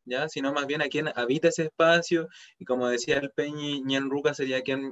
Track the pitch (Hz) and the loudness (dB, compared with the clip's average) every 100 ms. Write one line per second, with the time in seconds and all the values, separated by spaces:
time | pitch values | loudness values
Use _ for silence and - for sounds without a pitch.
0 | - 127 156 151 135 143 135 151 139 147 | -6 -4 -4 -2 -2 -2 -2 -2 0 0
1 | 156 - 120 156 170 170 156 - 165 170 | -2 -2 0 2 2 0 -4 4 6 6
2 | 170 170 165 - - _ - 127 123 120 | 4 0 -2 -12 -20 _ -2 0 2 0
3 | 151 143 139 - 147 147 147 143 135 135 | 2 0 0 -4 -4 -4 -4 -4 0 0
4 | 135 143 147 143 131 131 131 135 135 | 0 0 0 0 -2 -2 -2 -2 -4